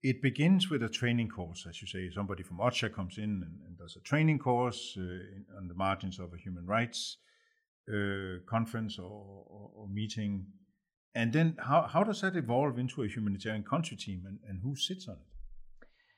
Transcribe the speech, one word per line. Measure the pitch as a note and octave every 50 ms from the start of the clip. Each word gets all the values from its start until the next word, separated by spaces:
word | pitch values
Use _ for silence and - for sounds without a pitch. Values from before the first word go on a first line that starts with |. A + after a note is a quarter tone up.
it | - C3+ B2+ -
begins | - C#3 B2 - D3 E3+ F#3+ F#3 F#3 -
with | D#3 C3+ A#2
a | A2
training | - - - A#2+ A#2+ A#2+ A#2 G#2+
course, | - - F#2 E2 E2+ - - E2+
as | E2 -
you | - F#2+
say. | - F#2 F#2 F2+ E2
Somebody | G2+ G2+ F#2+ G2 F2+ F#2
from | - F2 E2+
ocha | A#2 B2 A#2+ - - A2 -
comes | - F#2+ F2 - -
in | G#2+
and, | G#2+ G#2 F#2+ F2 D#2+ E2 - C#2+ D#2+
and | F2 -
does | F2 E2 -
a | -
training | - - C#3 D3+ D#3 D#3 D#3 C3+
course, | - C3+ B2 A#2+ B2 B2 G#2+ - - - - G2
uh, |
in, | F#2 F2+ F2+ F#2 F#2 G2 G2 F#2+ G#2 _ - G2
on | F#2+ F2+
the | E2+
margins | F2+ F#2+ F#2+ G2 F#2 - F#2+ F2+ F#2+
of | F#2 E2+ E2+
a | E2+
human | - - F2+ F2 F2
rights, | F2+ G2+ A2+ A#2+ A#2 - - - - - _ _ _ _ _ _ _ _ _ _ _ _ _ _ -
uh, | G#2+ G#2 G2+ G2+ G2 G2 G2 F#2+ F#2 F2+ F#2
conference | - A2+ A2+ A#2 A2+ - A#2 A2+ G#2+ G#2 -
or, | F2+
or, | F2+ G#2 G#2 G2+ G2 G2 G2 - - - G2+ G2+ - -
or | - A2 G2
meeting. | G2 G#2 A2 G#2+ - A2+ G#2+ G#2 G2+ G2 F#2+ F#2+ - - _ _ _ _ _ _ _ _ _ _ _
And | A2+ A#2 A#2 A2+
then | D3+ E3 E3 E3 -
how, | - B2 C#3 E3 D#3+
how | A2 - D#3+ G3
does | A3+ G#3 -
that | - F#3+ F#3
evolve | F3 C#3 A2+ A#2+ B2+ C#3+ D3 B2 A#2+
into | B2+ B2+ - - B2
a | G#2
humanitarian | G2 - G#2+ G#2 G2 G2 G2 A2 A2 G#2+ G2+
country | - - D#3+ D#3+ - - G2
team, | - - G2 F2+ F2 F#2+
and, | F#2+ G#2 - G#2+
and | G2 F#2
who | F#2 C3 C#3+
sits | C#3 - - F#3 F#3 F#3 F#3
on | E2
it? | D2 - _ - - - - - - - - - - - - _ _ _ _ _